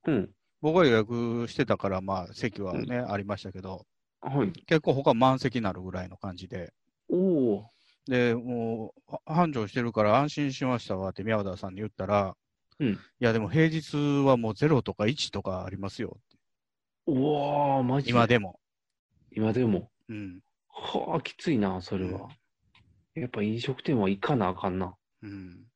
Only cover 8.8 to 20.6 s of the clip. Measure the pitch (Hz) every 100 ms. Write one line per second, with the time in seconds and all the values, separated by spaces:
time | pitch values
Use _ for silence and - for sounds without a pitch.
8.8 | 110 _ _ 131 - 160 170 131 104 131
9.8 | 120 110 104 120 143 151 147 127 131 123
10.8 | - 95 95 95 101 107 98 90 98 92
11.8 | 107 - 95 101 95 - _ _ _ _
12.8 | 139 95 - _ 120 113 98 156 160 160
13.8 | 147 147 147 143 139 127 110 107 151 139
14.8 | 107 - 107 151 - 101 98 92 95 95
15.8 | 98 - - - _ _ _ _ _ _
16.8 | _ _ - 131 147 147 143 147 143 135
17.8 | 123 143 127 120 113 120 95 - _ _
18.8 | _ _ _ _ _ - 110 110 120 92
19.8 | - _ - 107 98 90 _ _